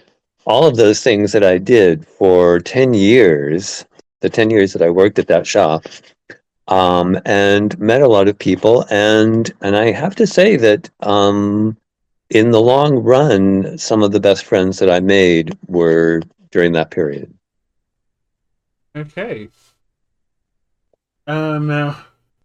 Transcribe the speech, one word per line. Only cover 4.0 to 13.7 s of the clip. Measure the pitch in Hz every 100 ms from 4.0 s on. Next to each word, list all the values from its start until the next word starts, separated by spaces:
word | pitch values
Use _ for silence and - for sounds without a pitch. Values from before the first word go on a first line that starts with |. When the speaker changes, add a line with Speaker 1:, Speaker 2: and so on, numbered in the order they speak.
| _ -
Speaker 1:
the | 95
ten | - 110
years | 113 98
that | 95
I | 85
worked | 87 101 -
at | 85
that | 85 90
shop, | 104 82 78 - - _ _ _ - _ _ -
um, | 92 90 90 90 90 -
and | 101 101 101 104 90
met | 104 123
a | 139
lot | 104 98
of | 101
people. | 98 90 107 120 -
And, | 104 107 110 110 113 113 -
and | 98 101
I | 113
have | 101 165 -
to | 208
say | - 196 170
that, | 113 104 - -
um, | 104 101 101 101 101 104 110 110 _ _ _ _ -
in | 110 117
the | 113
long | 117 135 147 131
run, | 113 127 151 98 98 98 95